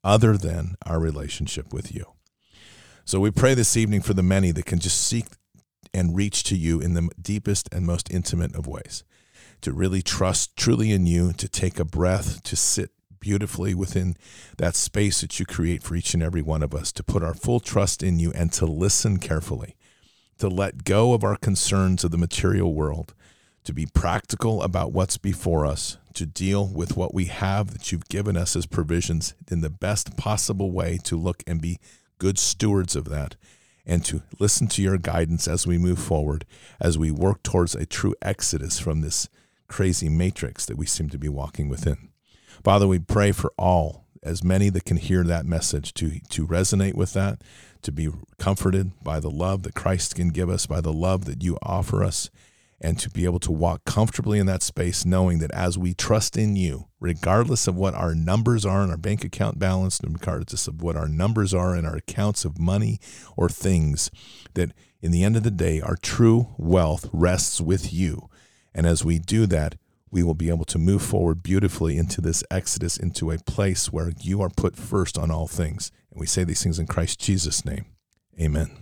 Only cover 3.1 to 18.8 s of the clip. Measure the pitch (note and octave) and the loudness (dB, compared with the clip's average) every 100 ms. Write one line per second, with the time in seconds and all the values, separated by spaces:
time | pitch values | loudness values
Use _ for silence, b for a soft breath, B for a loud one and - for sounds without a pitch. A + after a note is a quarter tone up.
3.1 | F#2+ G#2 F#2+ B2+ C3 A2 A#2 A2 G2+ - | 2 4 6 6 6 4 2 2 2 2
4.1 | F#2+ F2+ F#2+ F#2 D2+ - F2 E2+ - - | 2 4 4 2 0 -2 -2 0 0 0
5.1 | A#2 - - _ _ _ _ - F#2 F2 | -2 -6 -16 _ _ _ _ -6 0 0
6.1 | F2+ G#2 - - F#2+ D#2+ E2 E2 E2+ E2+ | 2 0 -2 0 0 2 2 2 0 -2
7.1 | - F2 G#2 - G2 - F#2 E2+ F2 - | -4 -4 -4 0 -2 -2 -4 -2 -2 -2
8.1 | F2+ - E2 D#2+ E2 C#2 D2+ - - _ | -4 -2 -2 -2 -4 -8 -10 -12 -14 _
9.1 | b b b b b - C#2 F#2 F#2 - | b b b b b -6 0 0 0 -2
10.1 | - F#2 - - - - A#2+ A2 G2+ F2 | 0 0 0 -4 0 2 2 4 4 4
11.1 | E2+ F2+ E2+ - - F#2 - E2 D#2+ F2+ | 4 2 0 -6 -2 -4 -2 -4 0 0
12.1 | F#2+ G#2+ - - - - - F2+ _ _ | 2 -2 -6 -6 -2 0 -2 -4 _ _
13.1 | G2 G2+ G2 G2+ - F#2+ F2+ F#2+ G2 F#2 | -12 -2 -2 -2 -4 -2 -2 -2 -2 -2
14.1 | E2 B B B - E2+ - - G#2 G#2 | -4 B B B -4 -2 0 -2 0 0
15.1 | E2+ D#2 - - - E2+ F2 - E2+ - | 0 -4 -6 -6 -2 0 -2 -4 -4 -2
16.1 | E2+ E2 F2 D2+ D#2 D2 C#2+ D2+ - - | 0 0 -2 -2 -2 -2 -4 -6 -6 -4
17.1 | G2+ D#2+ F2 - A#2+ - A2 G2 - F#2 | -2 -2 -4 0 -2 0 0 0 0 0
18.1 | E2+ E2 - E2 - D#2+ D2+ | 2 0 0 -2 0 0 2